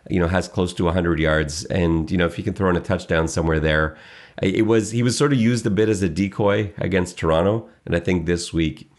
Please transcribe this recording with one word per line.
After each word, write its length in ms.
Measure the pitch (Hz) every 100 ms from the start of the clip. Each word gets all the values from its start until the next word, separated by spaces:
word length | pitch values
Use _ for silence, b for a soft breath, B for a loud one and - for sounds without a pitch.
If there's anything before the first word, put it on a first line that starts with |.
| -
you 100 | 92
know, 80 | 82
has 220 | 90 90
close 240 | - 90
to 160 | - 87
a 20 |
hundred 260 | 90 85 80
yards. 460 | 80 78 73 76 -
And, 460 | 90 85 82 78
you 60 | 92
know, 80 | 85
if 100 | -
he 80 |
can 100 | -
throw 160 | 90 95
in 60 | 87
a 60 |
touchdown 480 | - 90 - 82 80
somewhere 320 | 90 80 78
there, 360 | 78 78 78 B B B B -
I, 40 | 95
it 200 | 95 107
was, 240 | 113 104
he 120 | 117
was 140 | 123 -
sort 140 | 143
of 80 | 135
used 260 | 113 123 117
a 60 |
bit 160 | 98 110
as 160 | 101
a 60 | 95
decoy 640 | 78 98 - 101 104 101 -
against 400 | 95 92 87 -
Toronto. 500 | 80 80 95 113 113 B -
And 100 | 85
I 60 |
think 240 | 95 90 80
this 260 | 87 -
week 380 | 82 80 71 -